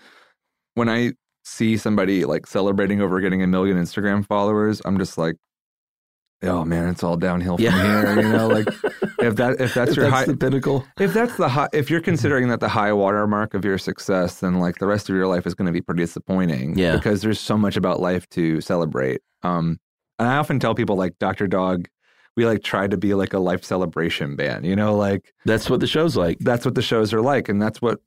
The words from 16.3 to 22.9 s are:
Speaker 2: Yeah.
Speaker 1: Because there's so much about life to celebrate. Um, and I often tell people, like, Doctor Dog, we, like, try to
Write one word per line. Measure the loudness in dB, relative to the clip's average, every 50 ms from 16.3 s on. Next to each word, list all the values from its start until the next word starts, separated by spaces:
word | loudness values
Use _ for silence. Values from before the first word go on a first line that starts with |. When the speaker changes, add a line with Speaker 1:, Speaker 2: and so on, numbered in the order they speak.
| -2 0 0 0 0 -2 -4 -4 -2 0
Speaker 2:
Yeah. | 0 2 2
Speaker 1:
Because | 2 2 0 0 0
there's | 0 -2 -2 -2
so | -2 -2 0 2
much | 2 2 0
about | 0 0 0 0 0
life | 0 0 -2 -2 -4 -6
to | -4 -2 0 0 0 -2
celebrate. | -2 -2 0 0 0 -2 -2 -2 -2 -2 -2 -4 _ _ _ _
Um, | -4 -2 -2 0 0 -2 -2 -4 _ _ _ _ _ _ _ -2
and | 0 0
I | 2
often | 0 0 0 -2 0
tell | 0 0 0
people, | 0 0 0 0
like, | 0 0 -2 -2 -2
Doctor | -4 -4 -2 -2 -2 0
Dog, | 0 0 0 0 0 -2 -4 -8 _ _ _ _ _ _ _ _ -2
we, | 0 2
like, | 2 2 0
try | -2 -2 -2 0 0
to | 0